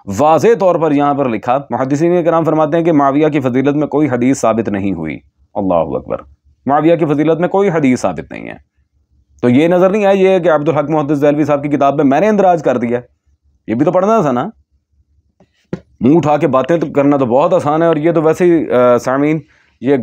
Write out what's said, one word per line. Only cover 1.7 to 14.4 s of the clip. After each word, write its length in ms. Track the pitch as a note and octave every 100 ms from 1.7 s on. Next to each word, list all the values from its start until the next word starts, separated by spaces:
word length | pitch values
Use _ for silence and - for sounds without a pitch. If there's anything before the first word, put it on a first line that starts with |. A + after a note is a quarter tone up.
| A#2+ C3 C#3+ E3+ F3
کرام 200 | E3 E3
فرماتے 340 | D#3+ D#3 D3+ E3+
ہیں 60 |
کہ 80 | E3
معاویہ 360 | D3+ C#3 C#3 D#3
کی 120 | D3
فضیلت 360 | B2+ B2+ C3+ C#3+
میں 120 | C#3+
کوئی 220 | C#3 D3+
حدیث 300 | B2 B2 C3+
ثابت 300 | A2+ A2 F#2+
نہیں 240 | G2+ G2
ہوئی۔ 260 | E2+ D#2+ C2 _ _ _
اللہ 200 | G#2 F#2+
اکبر۔ 440 | F2 D#2+ B1+ - A#1 - _ _ _ B2
معاویہ 300 | D3 D#3 E3+
کی 100 | D#3+
فضیلت 340 | D3 D#3 D#3+
میں 100 | F3
کوئی 200 | F#3+ G3
حدیث 320 | D#3+ C#3 B2
ثابت 300 | G2 D#2 C2+
نہیں 180 | A1+ A1+
ہے۔ 40 | G#1+ _ _ _ _ _ _ _ _
تو 80 | B2
یہ 180 | B2 E3
نظر 220 | F3+ F#3+
نہیں 160 | G#3 G3
آیا 280 | G3 F#3+
یہ 60 | F#3+
کہ 120 | E3+
عبدالحق 380 | D3+ D3 D#3 D3
محدث 320 | D#3 C#3+ D3
دہلوی 220 | D3 D3
صاحب 200 | D3 D3
کی 60 | C#3+
کتاب 260 | C3+ C#3 C#3+
میں 100 | C#3
میں 140 | C#3
نے 80 | G#3
اندراج 360 | G#3 F#3 E3+
کر 140 | D3+ A#2+
دیا، 220 | A#2 A#2+ - _ _ _ _ _ -
یہ 80 | A2+
بھی 100 | D#3+
تو 60 |
پڑھنا 300 | F3+ F#3+ A3+
تھا 100 | D3+
نا۔ 180 | B2